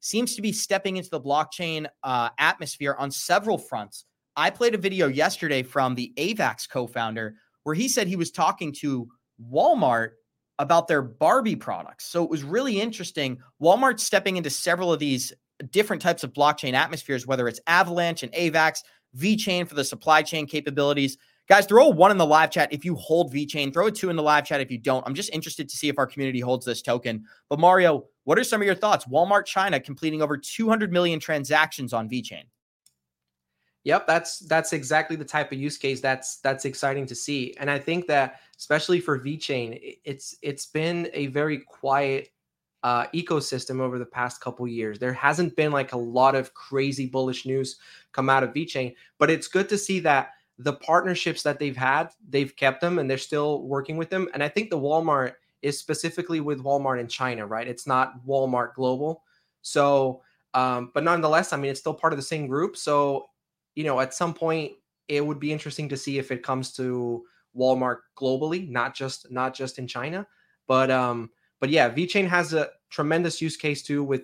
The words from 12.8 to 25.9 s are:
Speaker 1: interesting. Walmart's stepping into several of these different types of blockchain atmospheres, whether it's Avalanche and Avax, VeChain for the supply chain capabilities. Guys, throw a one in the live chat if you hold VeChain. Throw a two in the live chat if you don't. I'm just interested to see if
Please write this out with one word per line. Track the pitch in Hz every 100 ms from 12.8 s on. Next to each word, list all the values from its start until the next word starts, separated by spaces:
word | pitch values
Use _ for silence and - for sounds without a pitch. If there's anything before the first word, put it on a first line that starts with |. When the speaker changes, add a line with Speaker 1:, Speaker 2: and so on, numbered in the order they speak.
Speaker 1:
interesting. | 226 226 175 - 135 127 - -
Walmart's | 156 208 262 233
stepping | - - 202 185
into | 156
several | - - 175 185
of | 156
these | 147 131 - - _ - 135
different | 185 208 175
types | 180 170
of | 135
blockchain | - 143 147 139
atmospheres, | 127 160 156 - 131 117
whether | 131 120
it's | 110 -
Avalanche | 175 180 175 170 170
and | -
Avax, | 165 170 156 160 156 - _ _ 127
VeChain | 175 214 208 180 175
for |
the | 147
supply | 135 123 - 156
chain | 156 160 143
capabilities. | 151 147 143 143 147 135 135 _ _ -
Guys, | 196 202
throw | 214 302
a |
one | 165 185
in | 202
the | 160
live | 151 156
chat | 170 147
if | 147
you | 175 147
hold | - 160 160
VeChain. | 135 147 151 139
Throw | 143 214
a |
two | 214 190
in | 165
the |
live | 151 147
chat | 143 147
if | 123
you | 123
don't. | 113 131 123
I'm |
just | 139 202
interested | 160 160 - 151
to | -
see |
if | 151